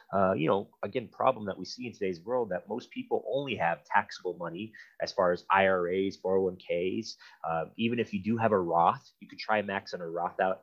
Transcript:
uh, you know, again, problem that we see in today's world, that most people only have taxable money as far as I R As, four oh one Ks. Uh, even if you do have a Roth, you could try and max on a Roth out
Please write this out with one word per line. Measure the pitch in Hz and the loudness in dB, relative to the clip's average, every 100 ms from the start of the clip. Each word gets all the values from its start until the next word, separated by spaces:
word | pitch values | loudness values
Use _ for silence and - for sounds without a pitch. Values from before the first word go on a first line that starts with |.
| - | -4
uh, | 98 95 | 2 4
you | 95 - | 4 2
know, | 98 107 _ | 2 0 _
again, | 101 127 110 | -6 -6 -6
problem | - 127 120 | 0 0 0
that | 101 92 | -4 -8
we | 92 | -10
see | - 123 | -10 -10
in | |
today's | - 95 85 | -4 -4 -4
world, | 92 127 110 | -2 -2 -2
that | 90 - | -4 -6
most | 117 - | -8 -8
people | 127 - 113 - | -12 -4 -2 -2
only | 131 139 95 | -4 -2 -2
have | 85 85 | 0 -2
taxable | - 101 98 - 92 85 | 0 0 0 -4 -8 -6
money | 85 82 110 - - - | -8 -8 -10 -12 -20 -8
as | 85 | -4
far | - 90 | 2 2
as | 87 - | 2 2
I | 95 95 | 4 4
R | 92 87 | 4 2
As, | 95 98 - | 0 0 -2
four | 92 95 | 0 2
oh | |
one | 95 90 | 2 -2
Ks. | - 87 92 110 110 - - - 80 | -4 -2 -2 -2 -6 -12 -20 -10 -4
Uh, | 82 80 - | -2 -4 -2
even | 113 120 | 0 0
if | 107 | -2
you | 101 | -4
do | 95 113 | -2 2
have | 113 | 4
a | 101 | 4
Roth, | 85 85 87 127 - _ | 4 4 4 4 -4 _
you | - | -18
could | - | -10
try | - 107 | -2 0
and | 101 | 0
max | 98 - | -4 -6
on | 92 | -8
a | 85 | -6
Roth | 85 90 - | -4 -2 0
out | 92 95 | 0 -2